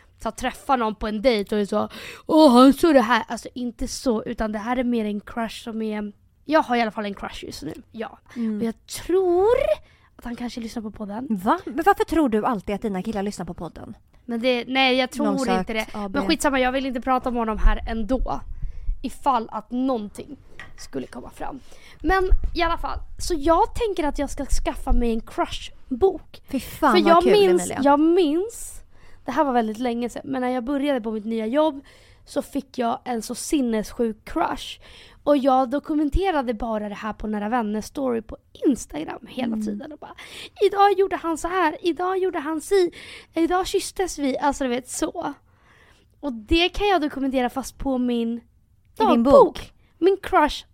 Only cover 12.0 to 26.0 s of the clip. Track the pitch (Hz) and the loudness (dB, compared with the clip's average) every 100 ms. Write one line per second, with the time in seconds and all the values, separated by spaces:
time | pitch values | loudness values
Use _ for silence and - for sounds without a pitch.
12 | 440 320 285 214 208 220 - 202 226 190 | 2 2 2 2 0 -2 -4 -6 -4 -4
13 | 202 214 202 - 190 175 165 - - 214 | -4 -4 -6 -6 -10 -10 -12 -14 -18 -18
14 | _ _ - 233 254 240 233 262 262 254 | _ _ -8 -2 0 0 0 2 2 2
15 | 247 - 220 269 262 185 185 220 220 214 | 0 0 0 0 0 0 -2 -6 -6 -8
16 | 202 269 294 320 302 262 254 262 269 254 | -6 -2 0 0 2 2 0 0 -4 -4
17 | 247 254 254 240 220 214 - 220 - 226 | -2 -2 0 -2 -2 2 4 4 -2 -4
18 | 214 262 - 143 - - - - - - | -2 -2 -2 -6 -8 -8 -6 -4 -4 -4
19 | - - - 254 226 214 - 247 262 240 | -6 -4 -2 0 -2 -8 -8 -4 -2 -2
20 | 208 - - 294 - - - - - 269 | -6 -12 -16 -18 -18 -18 -16 -16 -12 -10
21 | 175 - - - - 262 - - - - | -10 -14 -16 -12 -12 -12 -16 -20 -20 -6
22 | 302 381 370 - - 302 330 339 269 262 | 0 2 4 4 4 0 -2 -2 -6 -8
23 | - - - 339 285 330 453 - 453 370 | -10 -8 -4 0 2 4 2 0 -2 -2
24 | 294 - 277 - 277 - - 269 - 240 | -2 -2 -4 -6 0 0 2 -2 2 2
25 | 240 220 - - 320 - - - - 240 | 2 0 -4 -4 -4 -6 -12 -16 -8 2